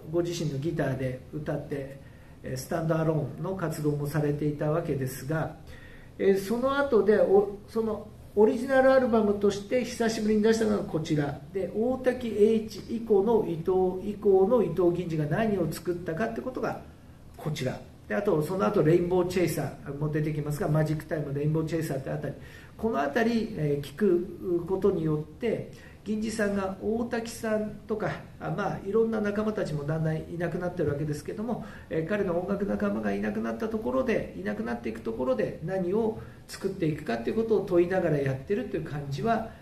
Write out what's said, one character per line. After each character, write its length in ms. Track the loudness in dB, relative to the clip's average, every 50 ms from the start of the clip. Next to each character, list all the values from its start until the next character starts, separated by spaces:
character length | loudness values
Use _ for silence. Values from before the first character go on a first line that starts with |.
| -8 -4
ご 80 | -2 -2
自 240 | 0 0 -2 -4 -4
身 60 | -4
の 80 | -2 -2
ギ 140 | -2 -2
タ 120 | -2 0 0
ー 140 | -2 -2 -2
で 220 | -2 -4 -4 -6 -10 -10
歌 220 | -10 -8 -6 -4 -4
っ 140 | -6 -6 -6
て、 300 | -8 -8 -8 -8 -12 -16 -18 -20 -20 -20 -20 -20 -18 -14
え 120 | -10 -8 -8
ー、 20 |
ス 100 | -8 -6
タ 160 | -4 -4 -2
ン 60 | 0 0
ド 100 | 0 2
ア 60 | 2
ロ 100 | 2 2 0 -2 -4 -6
ー 40 | -6
ン 20 |
の 120 | -6 -6 -4
活 280 | -4 -4 -4 -4 -2
動 100 | -2 0
も 140 | 0 0 -2
さ 140 | -2 0 0
れ 140 | 0 0 0
て 120 | 0 -2
い 100 | -2 -2
た 140 | -2 0 0
わ 120 | 0 0
け 120 | 0 -2 -2
で 120 | -2 -2
す 200 | -4 -6 -6 -4
が、 300 | -4 -2 -2 -2 -4 -8 -12 -18 -18 -18 -18 -18 -18 -18 -18 -20 -12 -4 2
え 140 | 4 4
ー、 60 | 4 4
そ 200 | 2 0 0 0
の 180 | 0 2 2
後 260 | 2 2 4 4 4
で、 160 | 6 6 6 6
お、 400 | 6 6 6 6 4 4 -2 -8 -10 -6
そ 120 | -4 -2
の 260 | -2 -2 -2 -6 -8 -12 -16 -18 -18 0 4
オ 80 | 6 6
リ 140 | 6 6 2
ジ 100 | 2 4
ナ 140 | 6 6
ル 100 | 8 8
ア 80 | 8 6
ル 80 | 6 6
バ 160 | 4 4 4
ム 100 | 4 2 2
と 100 | 2 2
し 180 | 2 0 -2 0
て 160 | 0 0 0
久 240 | 0 -2 0 0 0
し 100 | 0 2
ぶ 80 | 2 2
り 80 | 4
に 60 | 4
出 100 | 6 4
し 60 | 4 4
た 80 | 4
の 120 | 2 2 0
が 60 | 0
こ 160 | -2 -2 -2
ち 160 | 0 0 2
ら。 240 | 2 0 0 -4 -8 -10 -8
で、 200 | -6 -4 -4 -2 -2
大 220 | 0 0 0 0 0
滝 300 | 0 0 0 0 -2 -2
栄 260 | 4 6 6 6 6
一 200 | 4 0 -4 -8 -12 -8 -6 -6
以 60 | -4
降 220 | 2 4 4 6
の 240 | 6 6 4 4 2 0
伊 80 | -2
藤、 520 | -2 0 2 2 4 4 2 0 -2 -4 -6
以 60 | -4
降 320 | 0 4 6 6 8 8
の 160 | 6 6 4
伊 60 | 4 2
藤 260 | 2 4 4 4 4
銀 140 | 2 0 -2
次 80 | -2
が 80 | -2 0
何 320 | 0 0 0 2 2 2
を 100 | 0 0 -2
作 200 | -4 -4 -4 -4
っ 20 | -4
た 180 | -2 -4 -4 -2
か 120 | -2 -2
っ 80 | -2 -4
て 80 | -6
こ 80 | -6 -6
と 100 | -4 -4
が 220 | -4 -4 -4 -6 -12 -16 -20 -20 -20 -20 -20 -20 -20 -20 -14
こ 140 | -8 -6 -6
ち 140 | -4 -2 -2
ら。 160 | -4 -4 -6 -10 -16 -20 -14 -8
で、 80 | -4 -2
あ 80 | 0
と、 200 | 2 2 2 2
そ 160 | 2 0 0 0
の 80 | 0
後、 160 | 2 4 4
レ 140 | 6 6 6
イ 20 | 4
ン 100 | 4 4
ボ 140 | 2 2
ー 40 | 2 2
チ 120 | 2 2
ェ 40 | 2
イ 40 | 2
サ 240 | 0 -2 -4 -6 -8 -10 -10
ー 100 | -10 -6
も 140 | -4 -2 -2
出 100 | 0 0
て 120 | 0 0
き 80 | -2 -2
ま 100 | -4 -4
す 80 | -4 -2
が、 80 | 0 2
マ 160 | 2 4 2
ジ 100 | 2 0
ッ 20 |
ク 100 | -2 -4
タ 100 | -4 -4
イ 40 | -4
ム、 120 | -4 -2
レ 120 | -2 0 0
イ 20 |
ン 60 | 2
ボ 80 | 2 0
ー 40 | 0
チ 120 | 0 -2
ェ 40 | -2
イ 20 |
サ 120 | -2 -2 -4
ー 60 | -4
っ 40 | -6
て 60 | -6
あ 80 | -6 -6
た 100 | -6 -8
り。 60 | -8 -10 -14 -18 -18 -18 -20 -18 -8
こ 140 | -4 -2 -2
の 100 | 0 0
あ 60 | 0 0
た 140 | 2 2
り、 320 | 2 2 2 0 0 -2 -2
え 240 | -2 0 0 0 -2
ー、 60 | -4
聞 80 | -6 -2
く 680 | 2 4 4 4 4 0 -2 -8 -8 -2 -2 -2 0 0
こ 120 | -2 0 2
と 120 | 2 2
に 140 | 2 2 2
よ 120 | 0 0
っ 20 | -2 -2 -6 -8 -6
て、 320 | -4 -2 -2 -2 -4 -8 -14 -18 -18 -20 -20 -10
銀 180 | -6 -6 -4 -4
次 100 | -4 -4
さ 160 | -2 -2 -2
ん 100 | 0 0
が 200 | -2 -2 -4 -4 -4
大 220 | -2 -2 0 0 -2
滝 260 | -2 -4 -4 -4 -6
さ 260 | -8 -6 -4 -2 -2
ん 140 | -2 -2 -4 -8 -10 -6
と 80 | -6 -4
か、 140 | -2 -2 -4 -4 -6 -10 -14 -14 -10
あ、 100 | -6 -6
ま 220 | -4 -2 -2 -2
あ、 60 | -4 -4 -2
い 60 | 0
ろ 140 | 2 2 4
ん 80 | 2
な 80 | 2 0
仲 240 | 0 0 0 0 0
間 80 | 0
た 120 | 0 -2 -2
ち 100 | -2 -4
も 100 | -4 -2
だ 140 | -2 -2 0
ん 40 |
だ 80 | 0 0
ん 60 | 0
い 220 | -2 -4 -6 -6 -4
な 100 | -2 -2
く 100 | -2 -2
な 100 | -4 -2
っ 60 | -2
て 80 | 0
る 60 | 0 0
わ 80 | 0
け 80 | 0 -2
で 100 | -2 -4
す 80 | -4
け 120 | -6 -8 -8
ど 100 | -6 -4
も、 200 | -4 -4 -6 -6 -10 -14 -16 -10 -6
え 120 | -4 -2
ー、 80 | -2 0
彼 160 | 0 0 0
の 120 | 0 0 0
音 80 | 0 0
楽 160 | -2 0 0
仲 240 | 0 0 0 0 0
間 120 | 0 -2
が 120 | -2 -2
い 80 | -2 -2
な 100 | -2 -2
く 100 | -2 -2
な 120 | -4 -4
っ 60 | -4 -4
た 100 | -4 -4
と 100 | -4 -4
こ 140 | -2 0
ろ 100 | 0 0
で、 320 | 2 2 0 0 -2 -6 -8
い 60 | -8
な 140 | -6 -6 -4
く 80 | -4 -4
な 80 | -6
っ 80 | -6 -6
て 80 | -6 -8
い 40 |
く 100 | -8 -6
と 100 | -6 -6
こ 140 | -4 -2 0
ろ 100 | 0 0
で、 240 | 0 0 -2 -4 -6
何 300 | -6 -4 -2 -2 0 0
を 260 | 0 0 0 0 -2 -6 -10 -14 -18 -18 -18 -16
作 180 | -10 -6 -6
っ 40 | -6
て 160 | -2 -2 0
い 100 | 0 -2
く 80 | -2 -4
か 100 | -4 -4
っ 80 | -4
て 80 | -2 -2
い 20 | -2
う 20 |
こ 80 | 0 2
と 140 | 2 2 2
を 60 | 2
問 200 | 2 4 4 4
い 20 |
な 140 | 4 2 2
が 100 | 2 2
ら 60 | 2
や 160 | 2 2 0
っ 40 | -2 -2
て 180 | -2 -2 -2
る 80 | -2 -2
っ 40 | -2
て 80 | -4 -4
い 20 |
う 40 | -4
感 200 | -6 -8 -8 -6 -6
じ 120 | -4 -2
は、 280 | 0 0 0 0 -2 -6 -12 -16